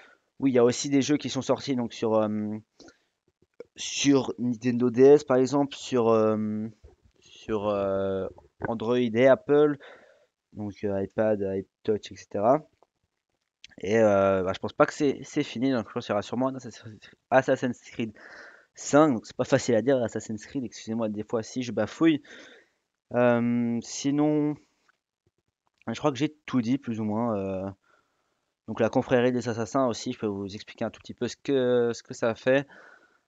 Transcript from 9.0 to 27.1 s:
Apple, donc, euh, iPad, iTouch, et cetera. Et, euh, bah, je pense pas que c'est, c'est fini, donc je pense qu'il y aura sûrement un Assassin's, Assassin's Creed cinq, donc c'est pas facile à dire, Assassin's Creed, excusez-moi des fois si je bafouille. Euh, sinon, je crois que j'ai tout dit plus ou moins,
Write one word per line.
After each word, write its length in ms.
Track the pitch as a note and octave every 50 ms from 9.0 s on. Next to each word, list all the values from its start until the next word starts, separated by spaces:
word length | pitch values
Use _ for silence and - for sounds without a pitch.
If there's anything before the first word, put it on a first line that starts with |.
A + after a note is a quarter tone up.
| B2 A#2+ G#2+ A2+ B2+
Apple, 520 | C3+ C3 - - - C#3+ D3 D3+ D3+ D3 C#3 - - - - - _ _ _ _ _ _ _ _ _ -
donc, 300 | G2 G#2+ G#2 F#2+ - -
euh, 180 | G2+ G2 G2 G2
iPad, 380 | F#2+ - - A2 A2 G#2+ G2+ G2 F#2+ F#2+
iTouch, 560 | G2 F#2 _ _ _ - - G#2+ G2+ - - G2
et 40 |
cetera. 460 | - - _ - G#2 G2+ A#2 C3+ D#3 D3+ _ _ _ _ _ _ _ _ _ _ _ _ _ _ _ _ _ _ _ _ - - -
Et, 200 | - F#2 G#2+ A2+
euh, 440 | A2 G#2+ G2+ G2 G2 G2 G2 F#2+ F#2
bah, 100 | F#2 F#2+
je 60 | -
pense 140 | - G#2+ -
pas 140 | - D3
que 60 | D#3 -
c'est, 280 | - D3+ C#3 B2+ - C3+
c'est 220 | - - D3+ C#3+
fini, 260 | - - A2+ B2 C3+
donc 180 | C3+ A#2+ G#2 -
je 60 | -
pense 100 | B2 A2+
qu'il 80 | - G#2
y 20 |
aura 80 | G#2 G2+
sûrement 260 | - - A#2 C3 C3+
un 80 | C3+
Assassin's, 420 | C3 A#2+ A#2 - - - A2+ G#2+ F#2 - - - _ _ -
Assassin's 500 | - C3 C3 - C3+ B2+ - B2+ A#2 -
Creed 320 | - - - - A#2+ A2+ - - - - - - - - - - _ _ _
cinq, 380 | - - - - C#3+ D#3 D#3 B2+
donc 140 | G#2+ -
c'est 100 | - -
pas 80 | - B2
facile 320 | - - B2+ - - A#2+
à 60 | A2 A2
dire, 200 | C3 C#3 B2+ A#2
Assassin's 420 | G#2+ - A2 - - A2 G#2 -
Creed, 200 | - - C#3+ B2+
excusez-moi 440 | G#2+ - - - A2 A2+ A#2 A2+ A2
des 140 | G#2 G#2 G#2
fois 200 | - - A2+ A2
si 200 | - - C3 B2+
je 80 | A#2
bafouille. 520 | G#2+ G#2+ G#2+ G#2 - - D#3+ E3 D#3 C3+ - - - - - - - - _ _ _ _ _ _ _ _ _ - A#2
Euh, 640 | A#2+ B2 B2 A#2+ A#2 A#2 A#2+ A#2+ A#2+ A#2+ A#2 A#2 A#2 A2
sinon, 720 | - - - - C#3+ C#3 D3 D3 D3+ D3+ D3+ D3 D3+ D3 - _ _ _ _ _ _ _ _ _ _ _ _ _ _ _ _ _ _ _ _ _ _ _ _ -
je 120 | - A2+ -
crois 140 | - D3+ C#3
que 60 | A#2
j'ai 160 | D3 D3+ D3+ _ -
tout 140 | - - B2+
dit 160 | A2 A2+ C3
plus 240 | C3+ - B2 A#2 G#2+
ou 40 | A2+
moins, 320 | G#2+